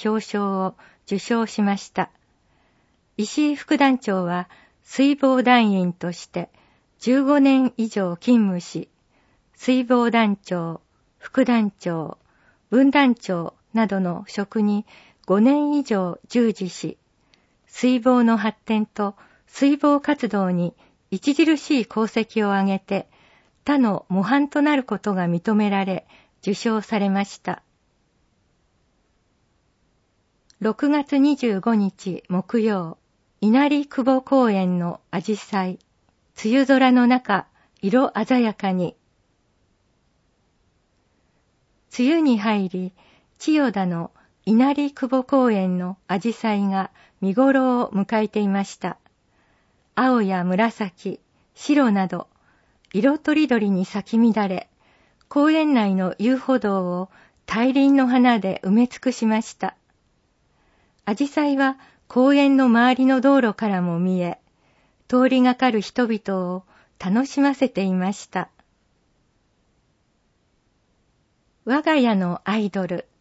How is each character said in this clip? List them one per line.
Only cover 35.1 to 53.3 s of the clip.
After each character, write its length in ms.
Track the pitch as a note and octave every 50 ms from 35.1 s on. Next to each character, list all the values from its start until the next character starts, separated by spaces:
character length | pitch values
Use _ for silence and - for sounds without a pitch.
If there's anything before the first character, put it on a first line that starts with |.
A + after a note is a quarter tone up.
紫 220 | - F#3+ - - G#3+
陽 140 | G3 - -
花、 160 | - G3 F#3
梅 140 | F#3 F3+ - _ _ _ _ _ _ _ _ _ _ _ - -
雨 220 | A3 A#3 C4+ C4+
空 260 | B3+ C#4 C4 C4 B3+ B3+
の 140 | B3 B3
中、 400 | A#3+ B3+ B3+ B3 - G3+ F#3 - _ _ _ _ _ _ _
色 320 | - G3 F#3 B3 C4+ - - G3+ A3
鮮 160 | - C4 B3 A#3+
や 100 | A3 G3+
か 180 | - - G3
に。 240 | F#3 F3+ F3+ - - _ _ _ _ _ _ _ _ _ _ _ _ _ _ _ _ _ _ _ _ _ _ _ _ _ _ _ _ _ _ _ _ _ _ _ _ _ _ _ _ _ _ _ _ _ _ _ _ _ _ _ _ _ _ _ _ _ _ _ - -
梅 140 | B3 C4 D#4+
雨 40 | E4+
に 180 | D#4+ C#4+ B3 G#3+
入 300 | G3+ A3+ G#3+ G#3 G3 F3+
り、 240 | - F#3 F#3 F#3 - _ _ _ _ _ _ _ _ _
千 160 | - - D#4
代 180 | D#4 C#4+ B3 F#3+
田 140 | G3 F#3+
の 240 | F3+ F3 E3 E3+ - _ _ _ _ _ _ _
稲 300 | - A3 A3+ C4 C#4 C#4+
荷 180 | C#4+ C#4+ C#4 C#4
久 160 | - - B3
保 160 | C4 C4 B3+
公 260 | - - C4+ B3+ B3
園 280 | A3 G3 F#3+ F#3 F3+ F3+
の 180 | F3+ F3+ F#3+ - _
紫 260 | - F3+ G3 - A#3 A3
陽 180 | - - A3+ G#3 G3+ G3+
花 40 | G3
が 220 | F#3+ F#3+ F#3+ - _ _ _ _ _ _ -
見 100 | F#3+ F#3
頃 480 | A3 C4 C4+ C4+ C4+ C4 B3+ B3 A#3+
を 80 | B3 - -
迎 320 | F#3+ G3 - - A3 G#3+
え 40 | G#3
て 120 | - G#3+
い 80 | G#3 G3
ま 140 | G3 G3 G3
し 140 | - -
た。 220 | - - F3+ - - _ _ _ _ _ _ _ _ _ _ _ _ _ _ _ _ _ _ _
青 260 | - B3+ C4 B3+ A#3+
や 240 | A3 F#3+ F#3+ F#3 F3
紫、 720 | F3+ F#3 F#3 A3 A#3 A3 - G#3+ F#3 - _ - G3 F3 - _ _ _ _ _ _ _
白 360 | - - - D4 D4 C#4 A#3+
な 180 | G3+ G3 F#3+ F3+
ど、 200 | - F3 - - _ _ _ _ _ _ _ _ _ _ _ _ -
色 240 | F#3 G#3 C4+ C#4+
と 160 | D4+ - -